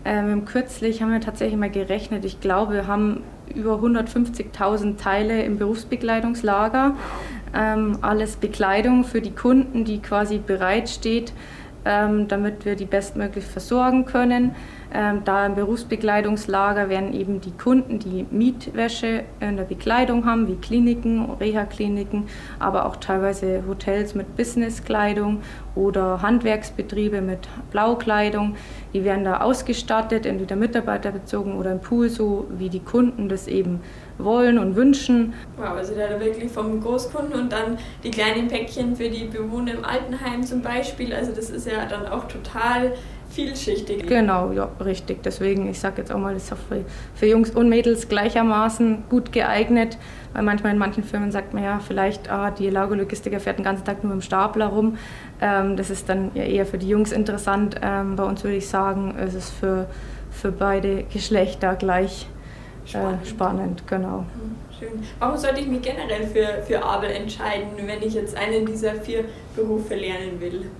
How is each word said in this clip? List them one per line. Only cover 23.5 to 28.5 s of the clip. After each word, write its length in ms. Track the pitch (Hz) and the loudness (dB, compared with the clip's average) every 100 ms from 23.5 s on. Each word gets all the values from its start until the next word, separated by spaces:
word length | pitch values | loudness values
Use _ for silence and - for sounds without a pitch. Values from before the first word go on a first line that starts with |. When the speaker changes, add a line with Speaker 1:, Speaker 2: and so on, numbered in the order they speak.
| 185 185 | 0 -2
Speaker 1:
Hotels 460 | 196 - 202 208 | -4 0 0 0
mit 200 | 202 - | -4 -6
Businesskleidung 1080 | - 240 240 226 226 - 214 208 208 208 208 - - - | -2 0 0 -2 -4 -2 2 2 2 0 -2 -6 -12 -8
oder 480 | - 196 190 190 185 | 0 2 4 2 2
Handwerksbetriebe 1000 | 202 240 226 214 - - - 208 208 202 | 4 4 4 0 -2 -8 -4 0 0 0
mit 200 | 190 185 - - - | -2 -4 -8 -12 -4
Blaukleidung, 840 | 202 220 233 226 208 208 208 208 | 2 2 2 2 2 2 2 -2